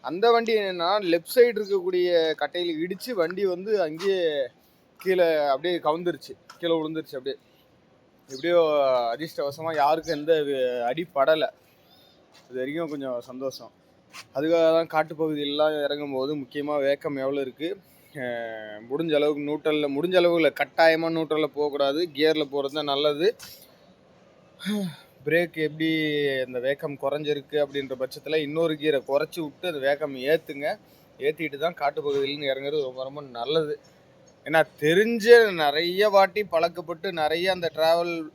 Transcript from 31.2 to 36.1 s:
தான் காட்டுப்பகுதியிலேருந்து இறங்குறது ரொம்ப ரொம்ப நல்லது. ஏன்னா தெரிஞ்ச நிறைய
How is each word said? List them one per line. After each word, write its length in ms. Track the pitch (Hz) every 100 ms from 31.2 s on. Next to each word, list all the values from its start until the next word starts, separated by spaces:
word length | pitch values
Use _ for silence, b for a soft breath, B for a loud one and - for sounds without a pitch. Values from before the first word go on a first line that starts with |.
| 135 156 156 139 160
தான் 120 | 175
காட்டுப்பகுதியிலேருந்து 680 | 143 151 147 139 139 143 143
இறங்குறது 360 | 131 139 151 131
ரொம்ப 160 | 127 131
ரொம்ப 140 | 143 143 117
நல்லது. 340 | 120 160 151 147 - _ _ _ - _ -
ஏன்னா 160 | 160 156 -
தெரிஞ்ச 420 | 147 175 220 233 208 240 220 175
நிறைய 460 | 147 143 170 185 214